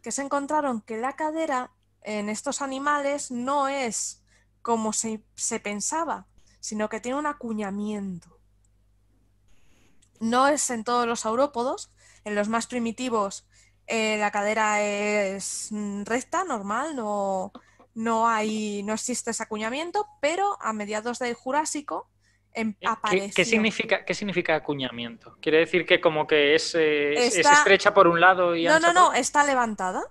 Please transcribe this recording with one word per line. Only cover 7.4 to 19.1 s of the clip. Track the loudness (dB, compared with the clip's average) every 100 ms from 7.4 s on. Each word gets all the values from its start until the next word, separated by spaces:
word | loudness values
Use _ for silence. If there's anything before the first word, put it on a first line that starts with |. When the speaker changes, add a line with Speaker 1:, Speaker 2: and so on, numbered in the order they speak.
| -8 -6 -4 -4 -6 -6 -8 -10 -14 _ _ _ _ _ _ _ _ _ _ _ _ -20 -20 _ _ _ _ _
Speaker 1:
No | 0 4 4
es | 2 0
en | -4
todos | 0 0 0
los | -2
saurópodos, | -2 0 0 0 -4 -4 -10 _ _ _
en | -4 -2
los | 0
más | -2 -2
primitivos, | -4 -4 -4 -2 0 -2 -6 _ _ _ _ -6
eh, | -2 0 0
la | 0
cadera | 0 0 2 2 2
es, | 0 0 0 0 0 -4 -8 -10 -8
mm, | -6 -6 -6
recta, | -4 -4 -2 -4
normal, | -2 -4 -4 -4 -4 -4
no, | -4 -2 0 -2 -4 -10 _ _ -16
no | -6 -2 2 2
hay, | 2 0 -2 -4 -6
no | -4
existe | -4 -4